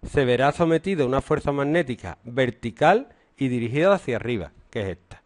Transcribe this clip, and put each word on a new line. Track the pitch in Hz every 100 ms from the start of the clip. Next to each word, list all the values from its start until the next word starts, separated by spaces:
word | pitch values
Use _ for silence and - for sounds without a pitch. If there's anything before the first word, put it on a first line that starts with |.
| -
se | -
verá | 127 120 139
sometido | 147 170 165 190 190
a | 127
una | 135
fuerza | - 151 151
magnética | 139 143 160 143 120 92 - 120
vertical | 120 127 - 120 - 151 208 277 - _ _
y | 135
dirigida | 123 117 135 180
hacia | 196 - 113
arriba, | 113 117 78 - -
que | 120
es | 98
esta. | 85 _ -